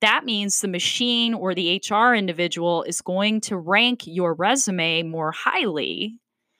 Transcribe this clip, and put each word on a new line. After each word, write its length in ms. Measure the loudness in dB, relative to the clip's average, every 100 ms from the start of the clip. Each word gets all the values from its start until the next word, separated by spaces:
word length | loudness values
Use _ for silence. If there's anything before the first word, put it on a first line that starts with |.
that 240 | 4 4 0
means 340 | -2 0 -2
the 80 | -2
machine 680 | -2 -2 0 0 2 0
or 220 | 0 -2 -2
the 140 | 0
H 200 | -2 0
R 240 | 4 4
individual 720 | 4 0 0 -2 0 0 0
is 160 | -2 -6
going 400 | -2 0 2 0
to 140 | -2 -6
rank 460 | 2 4 4 0 -6
your 280 | -2 0
resume 680 | 2 2 2 0 0 0 -2
more 280 | -2 -4 -4
highly 880 | -2 -2 0 -2 -2 -4 -4 -8 -10 _ _ _